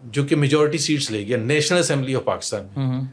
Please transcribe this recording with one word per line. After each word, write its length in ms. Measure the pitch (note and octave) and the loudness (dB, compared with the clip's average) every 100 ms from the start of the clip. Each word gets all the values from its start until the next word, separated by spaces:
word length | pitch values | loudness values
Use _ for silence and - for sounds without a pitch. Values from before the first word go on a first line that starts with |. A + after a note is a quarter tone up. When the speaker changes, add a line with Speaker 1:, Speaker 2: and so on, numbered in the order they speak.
| B2 | -8
Speaker 1:
जो 180 | C#3 | -2
कि 120 | C#3+ D3+ | 0 2
मेजोरिटी 420 | C#3 D3+ D3+ D#3 | 4 4 4 2
सीट्स 320 | C#3+ D3 C#3 | 0 0 0
ले 140 | A2 | -4
गया 140 | G2+ A#2+ | -2 -2
National 440 | A2 D3+ D3 F3+ | 0 0 2 2
Assembly 320 | E3 C#3+ C3 | 2 0 0
of 80 | B2+ | -2
Pakistan 320 | - F#2 - | -2 -2 -4
में। 200 | G#2+ G2+ C#3 | -6 -6 -4
Speaker 2:
हम्म। 320 | C3 B2+ C3 | -2 -2 -4